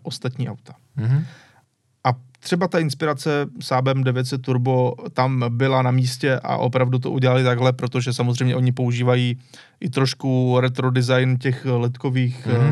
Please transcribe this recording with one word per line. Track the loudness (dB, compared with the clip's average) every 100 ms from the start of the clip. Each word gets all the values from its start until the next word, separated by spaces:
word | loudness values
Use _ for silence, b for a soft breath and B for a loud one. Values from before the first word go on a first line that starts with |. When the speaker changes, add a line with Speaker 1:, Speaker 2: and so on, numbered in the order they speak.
Speaker 1:
ostatní | -8 -8 -8 -6 -8
auta. | -8 -16 -20 _ -4
Speaker 2:
Mhm. | 0 0 0 B B B _ _ _ _
Speaker 1:
A | -2 -2 -6 _
třeba | -4 -2 0
ta | 0
inspirace | -2 -2 -4 -2 -2 -2 -2 -8
Saabem | -4 0 0 0
devět | 0 0 -2
set | -4
Turbo | -2 -2 2 2 0 -2 -8
tam | -2 0 0 -2 0
byla | 2 2
na | 2
místě | 2 0 -2 -2 -2
a | -2 -2
opravdu | 0 0 0 0
to | -2
udělali | 0 2 4
takhle, | 2 2 0
protože | 0 -2 -4 -2
samozřejmě | -2 0 0 0 2
oni | 0
používají | 0 0 0 2 2 2 -2 B B B B
i | -6
trošku | 0 0 0 -2 2 2 2
retro | 2 0 0
design | 2 2 2 2 2
těch | 0 -2 0
ledkových, | 0 0 -2 -2 0 0 -2 -2
Speaker 2:
Mhm. | 2 2